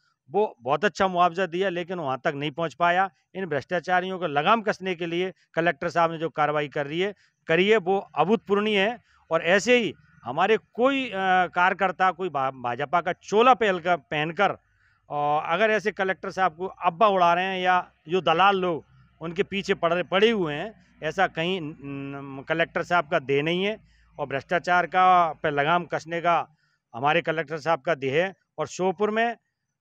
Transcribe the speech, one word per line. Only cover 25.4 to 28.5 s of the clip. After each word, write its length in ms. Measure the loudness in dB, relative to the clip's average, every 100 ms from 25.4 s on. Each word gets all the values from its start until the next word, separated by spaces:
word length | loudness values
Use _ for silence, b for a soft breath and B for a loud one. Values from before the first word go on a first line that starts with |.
पे 80 | -2
लगाम 340 | 0 2 0 0
कसने 360 | -8 -6 -4
का 360 | 0 0 -2 _ _ _ _ -2
हमारे 260 | 0 2
कलेक्टर 360 | 0 -4 -6 -6
साहब 240 | -2 -2
का 140 | 0 -2
देह 280 | 0 0
है। 100 | -2 -6 _